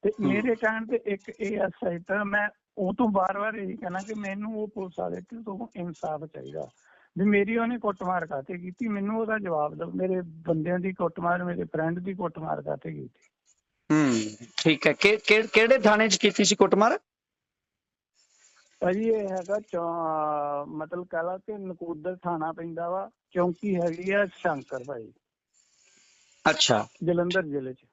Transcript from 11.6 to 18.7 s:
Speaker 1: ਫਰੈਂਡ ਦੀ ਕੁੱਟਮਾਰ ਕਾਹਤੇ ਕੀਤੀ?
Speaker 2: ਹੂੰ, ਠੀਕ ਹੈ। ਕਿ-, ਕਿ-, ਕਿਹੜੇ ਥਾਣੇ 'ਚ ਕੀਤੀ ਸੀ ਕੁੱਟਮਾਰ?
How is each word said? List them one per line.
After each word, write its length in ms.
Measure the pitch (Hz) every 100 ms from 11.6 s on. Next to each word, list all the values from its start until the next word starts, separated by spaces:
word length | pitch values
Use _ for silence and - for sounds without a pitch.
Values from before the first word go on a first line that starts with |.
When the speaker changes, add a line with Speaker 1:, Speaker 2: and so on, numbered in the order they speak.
Speaker 1:
ਫਰੈਂਡ 360 | 147 156 160 175
ਦੀ 140 | 180
ਕੁੱਟਮਾਰ 480 | 190 175 160 156 151
ਕਾਹਤੇ 300 | 147 143 165
ਕੀਤੀ? 380 | 151 127 _ _ _ _ _ _ _ _
Speaker 2:
ਹੂੰ, 300 | 151 143 117 107 107 120 -
ਠੀਕ 300 | 165 151 160
ਹੈ। 60 |
ਕਿ-, 240 | 143 202 208
ਕਿ-, 300 | - 214 220
ਕਿਹੜੇ 240 | - 226 262
ਥਾਣੇ 300 | 208 214 220
'ਚ 100 | 190
ਕੀਤੀ 260 | 208 -
ਸੀ 120 | 202 208
ਕੁੱਟਮਾਰ? 440 | 190 202 220 370 _ _ _ _ _ _ _ _ _ _ _ _ _ _ - _ _